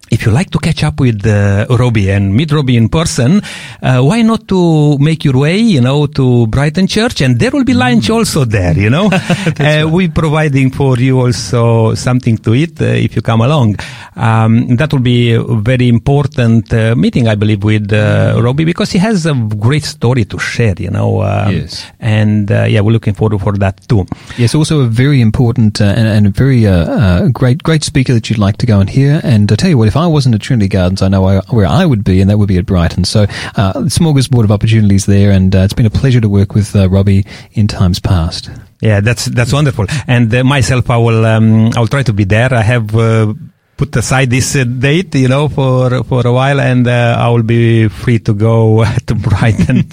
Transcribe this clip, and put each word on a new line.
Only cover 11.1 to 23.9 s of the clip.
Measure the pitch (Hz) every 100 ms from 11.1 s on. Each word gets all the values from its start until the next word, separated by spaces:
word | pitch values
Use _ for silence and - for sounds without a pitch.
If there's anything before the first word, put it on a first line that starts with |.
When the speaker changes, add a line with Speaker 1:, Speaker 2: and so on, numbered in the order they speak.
| 127
Speaker 1:
also | 123 117 107 120 117 117 113 113
something | 127 127 123 110
to | 117
eat, | 120 165 -
uh, | 117
if | 120 113 -
you |
come | - 113
along. | 120 156 113 92 - - - -
Um, | 113 113 113 117 127 120
that | 151
will | 143
be | 123 120 120
a | 117 120
very | 117 104 127 123
important, | 117 - 143 139 - 117 113 -
uh, | 113 110 123
meeting, | 214 180 113
I | 104
believe, | 107 107
with, | 104 107 101
uh, | 107 104 104 104 113
Speaker 2:
Mm. |
Speaker 1:
Robbie, | 117 139 160
because | 170 208
he | 185
has | 220 202 160
a |
great | 135 107 107 110 151 -
story | - 117 127 101
to | 90
share, | - - 113 92
you | 92
know. | 101 107 101
Um, | 101 101 104 110
Speaker 2:
Yes. | - - - -
Speaker 1:
and, | 117 107 107 104 101
uh, | 107 110
yeah, | 110
we're | 104
looking | 113 107
forward | 101 147 104
for | 98 101
that | 98 -
too. | -